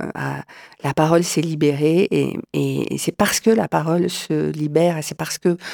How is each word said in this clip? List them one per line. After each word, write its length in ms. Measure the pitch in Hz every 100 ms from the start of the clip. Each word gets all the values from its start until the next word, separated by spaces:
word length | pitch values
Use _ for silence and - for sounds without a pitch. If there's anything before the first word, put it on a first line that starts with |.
| - -
a, 280 | 139 139 - - - -
la 100 | 143
parole 300 | 151 156 170
s'est 180 | 175 -
libérée 680 | 160 151 147 143 151 170 -
et, 260 | 147 135 - -
et, 400 | 147 139 135 -
et 40 | 143
c'est 180 | - -
parce 240 | 202 -
que 100 | 220
la 160 | 220 170
parole 420 | 160 160 175 180
se 420 | 180 - 156 151
libère 460 | 156 151 156 175 160
et 40 |
c'est 140 | - 156
parce 200 | 160 -
que 200 | 180 175 -